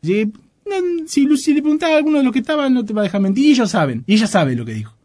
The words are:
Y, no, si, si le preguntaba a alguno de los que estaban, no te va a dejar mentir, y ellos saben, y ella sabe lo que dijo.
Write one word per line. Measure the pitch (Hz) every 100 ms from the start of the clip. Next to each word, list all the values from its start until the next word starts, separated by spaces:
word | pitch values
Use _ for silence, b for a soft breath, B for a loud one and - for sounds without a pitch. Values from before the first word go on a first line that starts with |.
Y, | 156 202 214
no, | - _ _ - 381 359 339 320
si, | - 277 294
si | 311
le | 294
preguntaba | 294 302 339
a | 311
alguno | 302 302
de |
los | 262
que | 247
estaban, | - 302 277
no | 254
te | 214
va | 214
a |
dejar | 208 202
mentir, | 196 196 285
y |
ellos | 262 220
saben, | - 147 117 123
y |
ella | 214 214
sabe | 202 147
lo | 123
que | 117
dijo. | 110 107 _